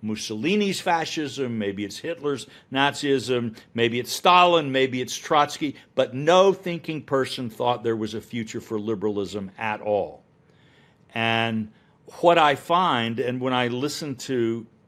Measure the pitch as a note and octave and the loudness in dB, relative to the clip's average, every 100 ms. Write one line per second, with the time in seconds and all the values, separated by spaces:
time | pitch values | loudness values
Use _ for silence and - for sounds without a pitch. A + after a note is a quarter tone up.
0 | G#2+ G#2+ - G#2+ D3 G#3 G3+ D3 F#3 E3 | -8 -6 -6 -4 0 0 0 -2 0 0
1 | D#3+ D#3+ C#3 A#2+ B2+ A2+ G2+ G2 G2+ - | -2 -4 -6 -4 -4 -2 -4 -4 -8 -8
2 | D#3 E3+ C#3+ C3 - - - C3+ C#3 - | -10 -6 -6 -6 -8 -20 -6 0 0 0
3 | C#3+ C3+ A2+ B2 A#2 - - A2+ A#2 A#2+ | 0 0 0 -2 -2 -8 -10 0 0 0
4 | A#2 - F#3+ F3+ F3+ E3+ C#3+ C3 C3+ B2+ | -6 0 4 6 6 4 2 0 0 0
5 | A#2 - - D#3 D3 - D3 - _ - | -6 -8 0 2 2 0 -6 -8 _ -2
6 | B2+ B2 D3+ F#3 G3 F#3+ F3+ E3+ - D#3 | 0 0 4 6 6 4 -4 -8 -6 -8
7 | A2 C3+ B2 - A#2+ - B2 A#2+ A#2 A2+ | -2 -2 -2 -4 -8 -2 0 0 0 -2
8 | A2 A2+ - A#2+ A2 A#2 - A2 G#2+ G#2 | -4 -8 -8 -10 -8 -10 -6 -6 -4 -2
9 | G#2 G2+ F#2 G2+ F#2+ - A2 G#2+ G#2+ G#2 | -2 -2 -4 -6 -10 -6 -6 -4 -2 -2
10 | D#2+ - _ _ _ _ _ _ _ _ | -2 -10 _ _ _ _ _ _ _ _
11 | _ A#2 A2+ A2+ A2+ A2 G#2+ _ _ _ | _ -2 0 2 0 -2 -6 _ _ _
12 | - - E3+ E3+ D3+ C#3 - E3+ F3+ B2 | -20 2 4 6 6 2 0 2 2 2
13 | A2+ A#2 B2 B2+ B2+ B2+ B2 B2 D3+ - | 0 -2 -4 -2 0 0 0 -2 -4 -6
14 | D3+ C3 - B2+ A2+ A#2 A2 _ | -8 -8 -4 -2 0 -2 -8 _